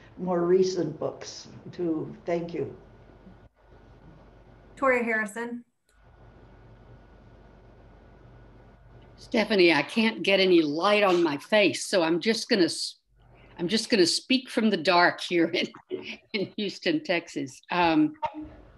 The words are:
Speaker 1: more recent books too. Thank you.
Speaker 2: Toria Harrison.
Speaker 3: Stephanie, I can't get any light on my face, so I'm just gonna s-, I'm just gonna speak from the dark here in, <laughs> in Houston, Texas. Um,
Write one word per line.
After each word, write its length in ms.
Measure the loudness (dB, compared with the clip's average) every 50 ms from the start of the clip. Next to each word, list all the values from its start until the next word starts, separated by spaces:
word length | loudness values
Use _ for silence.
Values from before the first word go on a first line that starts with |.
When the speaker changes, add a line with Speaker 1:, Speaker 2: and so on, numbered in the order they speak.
| -20 -20 -14 -10
Speaker 1:
more 260 | -6 -4 -2 0 2
recent 540 | 4 4 4 4 2 0 -2 -4 -6 -6 -6
books 480 | -8 -8 -8 -10 -14 -16 -16 -18 -20 -20 -20 -20 -20 -16
too. 420 | -10 -6 -4 -4 -4 -4 -6 -8 -12 -12 -6
Thank 280 | -6 -4 -4 -4 -6 -8
you. 220 | -8 -8 -8 -10 -16 -20 -20 -20 -20 -20 -20 -20 -20 -20 -20 -20 -20 -20 -20 _ _ _ _ -20 -20 -20 -20 -20 -20 -20 -20 -20 -20 -20 -20 -20 -20 -20 -20 -20 -20 -20 -20 -10
Speaker 2:
Toria 280 | -2 0 0 0 0 0
Harrison. 600 | -2 -2 -4 -4 -6 -6 -8 -8 -8 -10 -12 -14 _ _ _ _ _ _ _ _ -20 -20 -20 -20 -20 -20 -20 -20 -20 -20 -20 -20 -20 -20 -20 -20 -20 -20 -20 -20 -20 -20 -20 -20 -20 -20 -20 -20 -20 -20 -20 -20 -20 -20 -20 -20 -20 -20 -20 -20 -20 -20 -20 -20 -20 -20 -20 -20 -20 -20 -20 -20 -20 -20 -20 -20 -20 -20 -20 -20 -20 -20
Speaker 3:
Stephanie, 560 | -20 -10 -4 -2 -2 0 2 4 4 6 6
I 100 | 4 4
can't 400 | 0 -2 -2 0 0 0 0 -2
get 180 | 0 0 2 4
any 220 | 4 6 6 4
light 400 | 4 2 0 0 2 2 4 4
on 200 | 4 4 4 2
my 140 | 2 0 -2 -4
face, 480 | -4 0 2 4 4 2 2 -2 -4
so 160 | -2 0 0
I'm 180 | 2 2 0 0
just 280 | 0 -2 -2 -2 -2 -2
gonna 160 | 0 2 2
s-, 320 | 0 0 -4 -8 -10 -12 _ _ _ _ _ _ _ -20 -20 -20 -20 -10 -8
I'm 100 | -4 -2
just 200 | -2 -2 0 0
gonna 180 | 2 4 4
speak 440 | 4 2 -2 -2 -2 -2 -2 -2 -4
from 200 | -4 0 0 0
the 60 | 0
dark 440 | 0 2 2 4 6 4 4 2 -2
here 260 | -4 -2 0 2 2 2
in, 200 | 0 -2 -4 -6 -8 -16 -14 _
<laughs> 420 | -12 -12 -10 -14 -16 -18 _ _
in 200 | -6 -6 -6 -6 -6
Houston, 460 | -6 -6 -6 -6 -4 -2 -2 -2 0
Texas. 580 | -2 -2 -2 -2 -4 -6 -8 -8 -8 -8 -12 -18 -10 -4
Um, 440 | 0 2 2 4 4 4 2 2 0 -4 -8 -8 -8 -12 -14 -16 -18 -20 -20 -20 -20